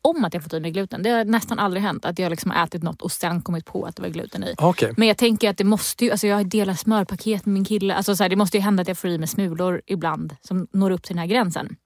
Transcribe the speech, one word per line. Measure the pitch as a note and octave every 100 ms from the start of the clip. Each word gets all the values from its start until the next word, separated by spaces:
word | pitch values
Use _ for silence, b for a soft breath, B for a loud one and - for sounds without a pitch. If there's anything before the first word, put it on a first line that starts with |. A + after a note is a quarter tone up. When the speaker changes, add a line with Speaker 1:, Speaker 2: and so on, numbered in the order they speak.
Speaker 1:
om | D4+ E4
att | F#3+
jag | F3
fått | D#3
i | D#3+
mig | D#3+
gluten. | E3+ F#3+ -
Det | G#3
har | A#3
nästan | G#3+ A3 - A3+
aldrig | G3+ F3+
hänt | G3+ C#3+
att | F3+ F3
jag | F#3
liksom | E3 -
har | -
ätit | E3 F3
något | D#3+ D3
och | F3
sen | - F3 F3
kommit | - E3+ -
på | F#3 F3
att | -
det |
var | F3
gluten | D#3+ - -
i. | F3+ E3+
Speaker 2:
Okej. | E3+ F3 A2 A#2
Speaker 1:
Men | A3
jag | G#3
tänker | A#3+ G#3+ A3
att | F#3+
det |
måste | G3 G#3+ - -
ju, | A#3+
alltså, | G#3 G#3
jag | G3+ G3
delar | G#3+ G3
smörpaket | F3+ - A3 F#3 F#3+ G#3+ G#3 G#3
med |
min | G3
kille. | G3 G#3+ G3
Alltså, | F#3+ G3 G3
så |
här, | F#3+
det | F#3+
måste | G3 G#3
ju |
hända | G3 F#3+
att | F3+
jag | F3+
får | F3+
i | E3+
mig | D#3
smulor | - F#3+ E3 F#3 F3+ -
ibland | F#3+ E3 D3+ D#3+ D3
som | - F#3 F3
når | G3 F#3+
upp | F#3
till | -
den | F3
här | E3+
gränsen. | A#3 G3 - - -